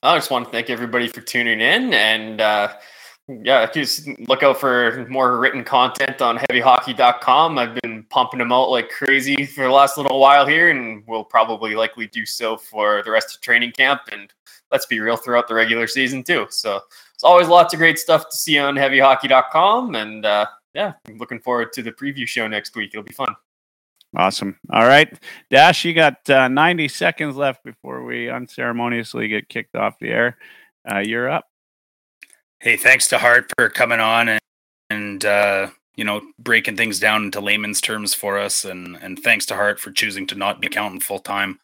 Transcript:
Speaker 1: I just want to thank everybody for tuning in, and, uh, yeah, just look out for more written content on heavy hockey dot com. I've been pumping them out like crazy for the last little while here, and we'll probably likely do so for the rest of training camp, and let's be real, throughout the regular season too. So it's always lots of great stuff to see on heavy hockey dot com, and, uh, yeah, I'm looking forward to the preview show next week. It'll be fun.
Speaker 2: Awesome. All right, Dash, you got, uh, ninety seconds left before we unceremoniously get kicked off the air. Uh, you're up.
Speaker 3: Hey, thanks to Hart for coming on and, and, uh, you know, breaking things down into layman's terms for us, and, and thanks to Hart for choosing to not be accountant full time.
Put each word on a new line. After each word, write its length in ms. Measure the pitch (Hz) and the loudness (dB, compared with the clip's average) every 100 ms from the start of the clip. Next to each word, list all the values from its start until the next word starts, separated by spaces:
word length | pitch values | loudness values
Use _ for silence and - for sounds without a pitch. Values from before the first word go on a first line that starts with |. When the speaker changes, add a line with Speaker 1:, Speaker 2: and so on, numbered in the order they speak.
Speaker 1:
I 140 | 131 165 | 2 0
just 140 | - | 0
want 160 | 127 120 | -4 -4
to 40 | |
thank 200 | 117 117 | -6 -6
everybody 380 | 117 117 120 120 | -6 -4 -2 -4
for 120 | - | -8
tuning 400 | - 123 120 110 | -6 -4 -2 0
in, 320 | 120 208 254 | 2 2 2
and, 480 | 139 107 110 110 110 | 2 2 0 -4 0
uh, 340 | 107 104 104 - - - - _ - | 0 2 -2 -6 -20 -20 -20 _ -20
yeah, 400 | 110 117 131 113 | -8 2 2 2
just 380 | 160 135 - 147 - 120 | -2 -4 -6 -10 -14 -2
look 160 | 131 | 2
out 160 | 143 135 | 4 2
for 440 | 139 123 120 123 120 | 0 2 0 -2 -8
more 300 | 131 127 123 | 0 0 2
written 260 | 127 131 | -2 -4
content 580 | 117 131 123 - 131 120 | 0 2 2 0 -4 0
on 140 | 123 117 | -2 0
heavy 240 | 135 123 | -2 0
hockey 340 | 123 123 - | 4 4 2
dot 260 | 117 127 123 | 2 2 2
com. 380 | - 135 165 147 | 2 4 4 0
I've 160 | 120 117 | -4 -6
been 220 | 117 110 | -10 -12
pumping 340 | 107 131 123 127 | -4 -2 -2 -2
them 140 | 120 | 0
out 180 | 123 131 | 2 2
like 180 | 123 113 | 0 -2
crazy 560 | - 139 139 131 139 | -8 -2 0 0 -4
for 200 | 143 - | -4 -4
the 60 | 131 | 2
last 260 | 135 139 - | 4 4 2
little 240 | 139 135 | -2 4
while 260 | 135 143 139 | 6 8 6
here, 240 | 156 170 | 4 2
and 320 | 143 117 110 107 | 2 -4 -14 -8
we'll 160 | 113 | -8
probably 500 | 107 117 113 110 110 | -2 0 0 -2 -6
likely 320 | 107 113 - 110 | -2 -2 -4 -12
do 180 | 117 | -10
so 320 | 110 - 117 110 | -10 -6 -6 -6
for 460 | - 110 104 104 | -10 -2 0 0
the 80 | 107 | 0
rest 240 | 110 - | -2 -2
of 60 | - | -12
training 320 | - 117 120 | -2 0 0
camp, 300 | 117 135 139 - | 0 0 0 -4
and 200 | 104 101 _ _ - _ | -18 -18 _ _ -20 _
let's 160 | 139 - | -4 -2
be 140 | 113 | -4
real, 160 | 110 117 | -2 -4
throughout 320 | - 120 - | -2 -2 0
the 60 | |
regular 340 | 113 113 113 113 | 0 0 0 -2
season 340 | 135 131 135 | -2 -4 -4
too. 240 | 123 165 101 | -4 -4 -2
So 320 | - 110 98 - - _ | -6 -6 -6 -8 -20 _
it's 100 | _ | _
always 240 | 151 175 170 | 6 6 8
lots 260 | 175 165 | 6 6
of 40 | 160 | 4
great 200 | 165 160 | 2 2
stuff 320 | - 156 - | 0 0 0
to 60 | - | -10
see 240 | - 147 | -2 0
on 160 | 143 139 | 0 0
heavy 240 | 139 131 | 2 4
hockey 260 | 135 135 135 | 6 4 4
dot 200 | 131 - | 2 4
com, 460 | 160 185 233 247 131 | 2 4 2 -2 -6
and, 280 | 107 107 | -8 -6
uh, 220 | 107 104 104 - _ | 0 0 0 -6 _
yeah, 200 | 147 202 - - | -8 -8 -8 -20
I'm 80 | 110 | -16
looking 220 | 120 120 | -14 -10
forward 320 | 127 120 117 | -4 -4 -4
to 100 | - | -8
the 80 | 113 | -12
preview 380 | - 139 139 117 | -10 -10 -8 -8
show 180 | 127 110 | -6 -4
next 300 | 107 - 117 | -6 -8 -12
week. 140 | 104 | -10
It'll 100 | 107 | -12
be 100 | 104 | -16
fun. 220 | - 135 - _ _ _ _ _ _ _ | -8 -8 -8 _ _ _ _ _ _ _
Speaker 2:
Awesome. 420 | - 92 - 101 - - | 0 0 0 -10 -12 -2
All 160 | - 117 | 4 8
right, 260 | 143 156 - - - _ | 8 6 -2 -20 -20 _
Dash, 340 | 131 160 175 | 6 6 6
you 100 | 170 | -2
got, 360 | 165 151 - - | 2 2 0 2
uh, 160 | 135 127 | 4 4
ninety 400 | 135 160 175 147 | 2 2 0 -4
seconds 480 | - 175 - 151 | -2 -4 -4 -8
left 300 | 135 139 131 | -2 -4 -4
before 400 | - - 135 127 | -16 -20 -14 -12
we 260 | 123 120 120 | -10 -10 -8
unceremoniously 960 | 123 123 - 123 120 120 117 113 120 113 | -10 -12 -8 -6 -4 -4 -4 -6 -8 -6
get 220 | 107 - | -6 -8
kicked 260 | 117 - | -12 -10
off 240 | - 107 - | -4 -4 -4
the 120 | 117 | -6
air. 280 | 117 120 120 - - _ _ - | -2 -2 -4 -20 -20 _ _ -8
Uh, 100 | 101 | -6
you're 300 | 104 117 127 | -4 -4 -4
up. 200 | 156 - _ _ _ _ _ _ _ _ _ _ _ | -6 -8 _ _ _ _ _ _ _ _ _ _ _
Speaker 3:
Hey, 160 | 117 113 | -2 2
thanks 300 | 120 131 - | 4 4 2
to 100 | 123 | 2
Hart 340 | 120 120 120 - | 4 2 2 -2
for 120 | 113 | -2
coming 320 | - 120 117 | 0 0 0
on 280 | 113 117 117 | 0 2 0
and, 120 | 107 _ _ _ _ _ | -2 _ _ _ _ _
and, 360 | 107 104 98 104 | -10 -8 -4 0
uh, 420 | 101 101 98 98 _ _ | 2 2 0 -4 _ _
you 100 | - | -8
know, 180 | 107 104 - _ | -6 -6 -10 _
breaking 380 | 120 113 110 107 | 0 0 0 -4
things 220 | 113 95 | -4 -2
down 260 | 107 107 | 0 0
into 160 | 101 101 | -4 -8
layman's 420 | 101 104 104 104 | -4 -4 -4 -6
terms 320 | - 110 104 | -6 -6 -6
for 240 | - 104 98 | -6 -4 -4
us, 260 | 101 - | -4 -6
and, 320 | 101 90 90 87 | -8 -12 -14 -16
and 220 | 95 90 | -16 -6
thanks 260 | 117 113 - | -2 -2 -2
to 80 | |
Hart 240 | 98 104 101 | -2 -2 -2
for 120 | - | -6
choosing 360 | 95 110 98 92 | -4 -4 -6 -8
to 60 | |
not 260 | 98 98 101 | -4 -4 -4
be 60 | 110 | -6
accountant 360 | - 104 95 | -4 -6 -6
full 160 | - 98 | -8 -8
time. 420 | - 101 98 95 | -6 -4 -4 -6